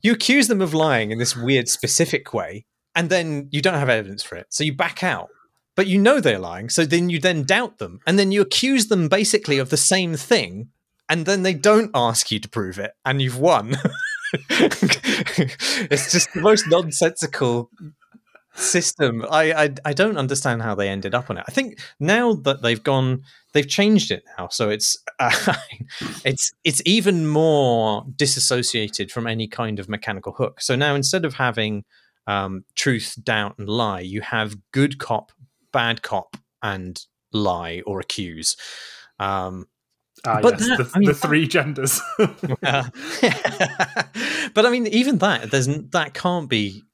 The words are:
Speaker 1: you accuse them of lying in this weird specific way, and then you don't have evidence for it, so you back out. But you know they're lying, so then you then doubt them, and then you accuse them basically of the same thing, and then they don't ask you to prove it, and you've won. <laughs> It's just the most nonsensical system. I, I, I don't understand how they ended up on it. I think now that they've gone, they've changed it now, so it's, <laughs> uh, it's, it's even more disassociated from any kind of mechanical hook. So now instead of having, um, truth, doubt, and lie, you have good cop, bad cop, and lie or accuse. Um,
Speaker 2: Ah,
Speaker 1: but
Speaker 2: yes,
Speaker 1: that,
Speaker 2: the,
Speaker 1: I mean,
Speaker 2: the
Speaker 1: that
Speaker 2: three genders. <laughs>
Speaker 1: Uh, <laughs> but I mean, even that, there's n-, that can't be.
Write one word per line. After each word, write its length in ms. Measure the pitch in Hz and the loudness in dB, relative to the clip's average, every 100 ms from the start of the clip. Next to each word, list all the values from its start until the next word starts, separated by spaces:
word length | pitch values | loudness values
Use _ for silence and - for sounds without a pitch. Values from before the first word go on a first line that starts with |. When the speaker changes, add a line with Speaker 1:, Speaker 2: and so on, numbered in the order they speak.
Speaker 1:
you 100 | 214 | 4
accuse 360 | 226 - 277 226 | 2 4 4 4
them 120 | 214 | 2
of 140 | 185 | 2
lying 360 | 156 156 127 107 | 2 4 4 0
in 80 | 110 | -2
this 160 | 120 | -2
weird 340 | 123 120 135 120 | -2 2 2 2
specific 680 | - 123 - 165 160 - | -2 0 2 2 0 -4
way, 320 | 110 82 98 _ _ _ | -6 -6 -10 _ _ _
and 140 | 165 170 | -2 2
then 400 | 180 165 147 143 | 0 0 -4 -4
you 120 | 143 | 0
don't 120 | 170 165 | 0 2
have 100 | 139 | 2
evidence 340 | 113 98 98 | 2 0 -10
for 140 | - 87 | -12 -12
it, 100 | - | -10
so 120 | - | -4
you 100 | 151 135 | -2 0
back 260 | 170 - | -4 -2
out. 260 | 180 110 - _ _ _ _ | -4 -4 -8 _ _ _ _
But 120 | - 196 | -2 2
you 120 | 190 | 6
know 220 | 208 285 | 6 6
they're 180 | 160 101 | 4 0
lying, 300 | 90 87 113 | -4 -10 -2
so 160 | - | 0
then 240 | 160 170 175 | 2 2 2
you 100 | 170 | 0
then 260 | 185 165 | 0 0
doubt 340 | 135 196 247 _ | 2 0 0 _
them, 220 | 95 90 - | -12 -6 0
and 120 | 190 | 2
then 120 | 196 | 4
you 120 | 202 | 4
accuse 460 | 196 - 254 277 214 | 2 2 2 2 2
them 200 | 196 156 | 2 2
basically 480 | 190 214 214 - 139 | 2 2 0 2 0
of 120 | 131 | 2
the 60 | 151 | 0
same 380 | - 190 175 156 | 2 2 0 -4
thing, 520 | - 226 101 92 117 _ _ _ - | 2 0 0 -10 -14 _ _ _ -4
and 160 | 165 | -2
then 180 | 160 196 | 0 0
they 120 | 185 | 0
don't 360 | 165 202 214 214 | 0 4 4 4
ask 360 | 139 117 113 - | 2 2 0 -2
you 80 | 107 | -4
to 80 | 107 | -4
prove 300 | - 95 92 | -6 -6 -6
it, 140 | 104 - 131 | -10 -6 -2
and 160 | 135 | 0
you've 160 | 127 123 | -2 2
won. 380 | 160 147 107 139 - - - - - | 2 2 2 -4 -4 -4 -8 -8 -6
<laughs> 180 | - - | -8 -2
It's 1600 | - - - 180 - 262 - - - 135 - - 269 202 139 - | 2 2 2 0 0 0 -2 -2 -2 -2 -2 -4 -4 -2 -2 0
just 200 | 175 - | 0 0
the 60 | 170 | 2
most 260 | 175 214 165 | 4 4 4
nonsensical 1000 | 170 170 - 170 175 156 - 131 120 120 _ 156 _ _ - _ _ _ | 2 2 0 0 0 -6 0 0 0 -4 _ -20 _ _ -20 _ _ _
system. 680 | - - 180 170 - 139 117 113 | -6 0 0 0 0 0 0 0
I, 220 | 156 156 160 | 2 4 2
I, 100 | 151 135 | 0 0
I 80 | 151 | -6
don't 240 | 139 208 185 | 0 0 2
understand 460 | 131 135 139 117 | -2 0 0 -2
how 120 | 113 | -2
they 140 | 101 98 | -2 -2
ended 260 | 98 98 | -2 -2
up 140 | 117 127 | -4 -4
on 80 | 92 | -8
it. 60 | - | -4
I 60 | |
think 260 | - 262 - - _ | -4 -4 -8 -20 _
now 320 | 147 214 240 | 0 2 2
that 300 | 190 139 135 | 2 0 0
they've 200 | 120 113 | 0 0
gone, 400 | 147 135 131 127 - _ _ | 2 2 2 -2 -6 _ _
they've 160 | 196 139 | -2 0
changed 420 | - 202 214 - | 2 4 4 2
it 140 | 90 _ - | -6 _ -12
now, 100 | 90 | -8
so 220 | - 110 | -2 0
it's, 260 | 107 - - - | 0 0 -2 -6
<laughs> 100 | - | -2
uh, 360 | 120 - - - - - - - - - | 0 2 0 -2 -6 -16 -16 -10 -10 -4
it's, 280 | 135 135 - _ | -4 -2 -4 _
it's 160 | 165 - | -2 0
even 420 | - 220 196 180 156 | 2 4 4 2 2
more 800 | 151 160 151 131 117 110 107 135 - | 4 4 4 4 4 2 0 -6 -2
disassociated 960 | 143 135 - 127 120 120 107 - 101 | 0 0 0 0 0 -2 -4 -4 -6
from 160 | - 117 | -4 -4
any 200 | 113 110 | -4 -6
kind 320 | - 113 104 | -4 -6 -6
of 100 | 95 | -6
mechanical 440 | 104 - 98 95 | -8 -6 -8 -10
hook. 280 | - 120 - | -6 -6 -4
So 140 | - 127 | -4 0
now 180 | 147 | 0
instead 300 | 143 135 190 | 0 0 -2
of 100 | 165 | -4
having, 500 | 131 127 113 107 104 - _ _ _ - | -2 -2 0 -4 -4 -10 _ _ _ -4
um, 380 | 101 98 95 - | -4 -2 -8 -10
truth, 400 | - 139 120 - - | -4 0 0 -4 -8
doubt, 340 | 104 110 101 - | -2 -2 -2 -8
and 100 | 101 | -6
lie, 320 | 113 110 95 | -2 -2 -4
you 200 | 92 101 | -8 -10
have 340 | - 117 107 104 _ | -4 -4 -4 -8 _
good 260 | 135 143 139 | 0 0 0
cop, 340 | - 110 - _ - _ _ | -4 -4 -4 _ -20 _ _
bad 300 | 131 117 113 | -2 0 -2
cop, 340 | - 101 - - _ _ | -4 -6 -6 -20 _ _
and 380 | 110 95 92 90 - _ _ | -6 -6 -8 -12 -18 _ _
lie 500 | 107 101 87 85 87 104 | -2 0 0 -4 -8 -6
or 140 | 95 | -8
accuse. 560 | 87 - 92 80 80 - - - - - - _ | -6 -8 -8 -6 -6 -6 -12 -16 -18 -20 -20 _
Um, 500 | 98 98 92 92 87 _ _ _ _ _ | -4 -2 -4 -10 -16 _ _ _ _ _
Speaker 2:
Ah, 160 | 120 110 | -2 4
Speaker 1:
but 180 | 226 220 | 4 4
Speaker 2:
yes, 100 | 226 | 0
Speaker 1:
that, 80 | 247 | 0
Speaker 2:
the, 120 | 123 | 0
Speaker 1:
I 40 | 180 | 2
mean, 80 | 202 | 4
Speaker 2:
the 40 | |
Speaker 1:
that 60 | 139 156 | 2 2
Speaker 2:
three 180 | 151 160 | 2 2
genders. 540 | 175 139 135 135 - 679 659 | 0 0 -2 -2 -2 -4 0
<laughs> 0 | 220 - 160 131 | 0 0 -6 -4
Speaker 1:
Uh, 260 | 147 135 123 - - - | 0 -2 -2 -10 -12 0
<laughs> 1300 | 240 - - - 190 - - 226 - 214 285 302 294 | 0 0 -4 -2 -4 -2 -4 -2 -6 -6 -6 -4 -2
but 100 | - 233 | 2 4
I 40 | |
mean, 160 | 247 220 | 2 0
even 300 | 214 254 226 | 2 2 2
that, 320 | 190 156 110 | 2 0 0
there's 180 | 139 131 | 0 0
n-, 200 | 151 135 | -2 -2
that 220 | 175 147 | -2 -2
can't 340 | 135 180 175 143 | -2 -2 -2 -2
be. 340 | 113 104 101 _ | -2 -2 -6 _